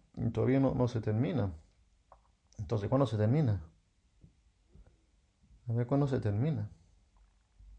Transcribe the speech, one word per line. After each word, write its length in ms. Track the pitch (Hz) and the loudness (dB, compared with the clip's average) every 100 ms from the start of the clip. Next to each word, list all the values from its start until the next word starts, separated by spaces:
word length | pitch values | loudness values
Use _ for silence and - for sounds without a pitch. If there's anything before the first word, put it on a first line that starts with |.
| _ - | _ -6
y 140 | 117 | -4
todavía 300 | 113 113 135 | 0 2 4
no, 160 | 135 123 | 2 2
no 120 | 120 | 0
se 140 | 117 | 0
termina. 540 | 107 107 156 160 101 80 - _ _ _ _ - _ _ _ - | -2 0 0 0 -2 -6 -16 _ _ _ _ -20 _ _ _ -12
Entonces, 300 | 104 110 101 | -4 -4 0
¿cuándo 160 | 131 131 | 0 2
se 120 | 110 | 2
termina? 460 | 107 143 135 95 - - _ _ _ _ - _ _ _ _ - - _ _ _ _ _ _ - 117 | 2 2 2 0 -4 -18 _ _ _ _ -20 _ _ _ _ -20 -20 _ _ _ _ _ _ -16 -4
A 60 | |
ver, 120 | 117 123 | -2 0
¿cuándo 220 | 139 143 | 2 2
se 120 | 123 | 0
termina 520 | 104 101 147 123 107 - _ _ _ _ - _ _ _ - | 0 0 0 -2 -6 -10 _ _ _ _ -20 _ _ _ -20